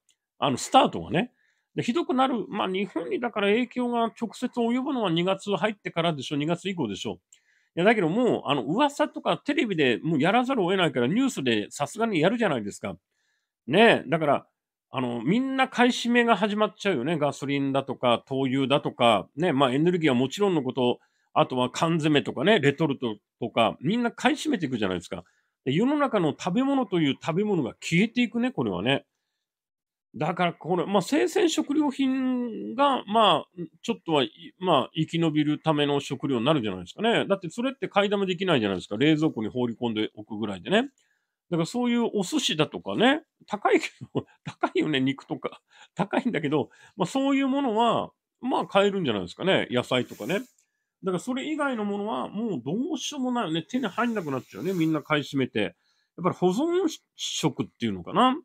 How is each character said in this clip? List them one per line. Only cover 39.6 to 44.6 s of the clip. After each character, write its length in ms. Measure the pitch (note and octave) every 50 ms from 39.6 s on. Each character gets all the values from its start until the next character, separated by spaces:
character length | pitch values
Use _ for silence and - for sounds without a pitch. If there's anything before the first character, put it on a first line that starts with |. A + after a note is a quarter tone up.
| B2
り 80 | A#2 G#2+
込 180 | - B2 A#2
ん 20 | G#2+
で 160 | G#2+ A2 - _
お 80 | A2
く 140 | G#2+ - A2
ぐ 100 | G#2 A2
ら 100 | G2+ G2
い 60 | F2+
で 80 | F2 A#2+
ね。 200 | F#3 A3+ C4+ C#4 _ _ _ _ _ _ _ _ _ _ _ -
だ 60 | F3
か 60 | D#3+
ら、 40 | E3
そ 180 | - - B3 A#3+
う 60 | A#3+
い 60 | A#3
う 140 | A#3+ A#3 - -
お 100 | G#3 F3+
寿 160 | - D#4 C#4+
司 160 | - - F#3
だ 100 | D3+ D3
と 140 | - - F2
か 140 | - F#2+ G2+
ね、 280 | C#3 G#3+ C4 D4 D#4+ - _ _ _ -
高 260 | - - G3+ - G4
い 80 | G#4 -
け 80 | - - - - C3 - -
ど、 120 | C3+ - _ _
<laughs> 80 | _ -
高 260 | - - -